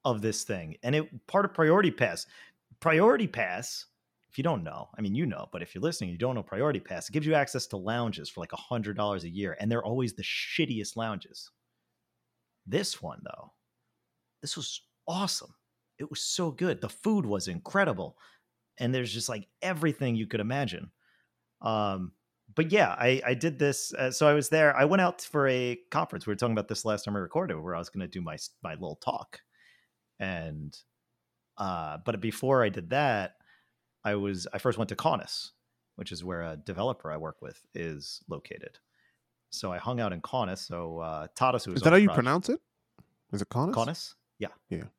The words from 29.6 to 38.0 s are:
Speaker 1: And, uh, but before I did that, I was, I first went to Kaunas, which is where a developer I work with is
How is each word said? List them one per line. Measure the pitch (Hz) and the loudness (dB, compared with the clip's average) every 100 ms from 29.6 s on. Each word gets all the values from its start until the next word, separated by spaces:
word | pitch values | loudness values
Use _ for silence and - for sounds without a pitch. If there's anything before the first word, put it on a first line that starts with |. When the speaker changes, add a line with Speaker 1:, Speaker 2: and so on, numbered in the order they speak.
| _ _ _ _ _ _ | _ _ _ _ _ _
Speaker 1:
And, | 95 87 80 76 73 - _ _ _ _ _ _ _ - | -6 -4 -6 -8 -12 -14 _ _ _ _ _ _ _ -6
uh, | 98 87 78 78 | -4 -4 -6 -6
but | 92 107 | -4 -2
before | 110 - 131 131 | -4 -2 2 4
I | 110 | 4
did | 98 85 | 0 -2
that, | 131 143 107 92 _ _ _ _ _ _ _ | 2 2 2 -2 _ _ _ _ _ _ _
I | 107 | -2
was, | 104 101 92 87 | -2 -2 -4 -6
I | 101 | -2
first | 127 107 | 0 0
went | 107 | -4
to | 95 | 0
Kaunas, | 160 123 - - - _ _ _ _ - | 0 0 -4 -10 -10 _ _ _ _ -14
which | - | -12
is | 85 | -10
where | 90 87 | -6 -6
a | 85 78 | -6 -8
developer | 85 90 120 - - | -8 -2 -2 -2 -8
I | 78 | -6
work | 80 - | -8 -10
with | 76 - _ | -18 -18 _
is | 82 82 73 | -8 -6 -8